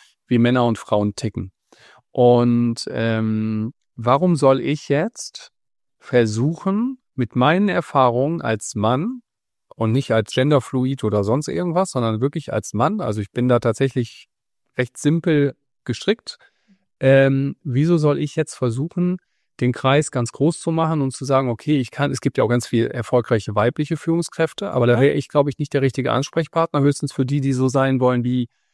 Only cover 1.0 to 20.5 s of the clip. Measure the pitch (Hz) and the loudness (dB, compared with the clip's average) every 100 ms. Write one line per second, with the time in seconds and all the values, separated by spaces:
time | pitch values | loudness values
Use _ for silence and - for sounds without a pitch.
1 | 104 - 107 - 92 _ _ _ - _ | 0 -2 -6 -6 -10 _ _ _ -20 _
2 | _ - 123 120 120 120 120 117 - 123 | _ 2 4 6 4 2 0 -4 -6 -4
3 | 113 110 110 110 110 107 110 - _ - | -2 -2 -2 -2 -2 -4 -6 -10 _ -6
4 | 117 139 180 160 135 135 131 151 - 143 | 0 2 2 4 4 4 0 -4 -2 -2
5 | 208 - - - - _ _ _ _ _ | -2 -6 -16 -18 -20 _ _ _ _ _
6 | - 123 113 107 139 165 196 202 247 262 | 0 2 2 2 -2 -2 -2 0 -2 -6
7 | _ - 117 127 131 180 202 175 - 139 | _ -6 -4 0 2 2 2 0 -2 2
8 | 123 120 139 170 117 110 - 107 107 127 | 2 2 -2 -2 -2 -4 -4 -2 0 0
9 | 202 254 - _ _ _ _ - 110 123 | -2 -8 -14 _ _ _ _ -4 0 0
10 | - 113 107 - 139 143 - 131 127 135 | 0 0 0 0 2 2 2 -2 -2 -2
11 | - 104 101 131 151 160 180 165 190 131 | -2 0 0 -2 -2 -4 -2 -2 -2 -2
12 | 113 110 135 156 - 107 - 104 139 214 | -2 0 -2 -4 -6 -6 -4 -2 0 0
13 | 123 107 98 - 127 120 117 110 135 131 | -4 -4 -6 -2 2 2 2 0 -2 -2
14 | 117 - - _ _ _ _ - 123 - | -6 -8 -20 _ _ _ _ -6 -6 -2
15 | 143 165 165 151 143 - _ _ - 120 | 0 0 2 0 0 -4 _ _ -10 -6
16 | - 226 - - _ _ _ _ _ - | -4 -4 -6 -20 _ _ _ _ _ -2
17 | 135 135 135 135 139 - 151 123 156 170 | 4 6 4 2 -2 -6 -4 0 2 2
18 | 151 143 151 - 156 - 123 117 160 - | 2 0 -2 -4 -6 -4 -4 -2 -4 -2
19 | 180 180 _ _ _ - 127 120 135 143 | -2 -4 _ _ _ -4 -2 0 2 2
20 | 151 127 120 - 147 | 0 -2 -4 0 0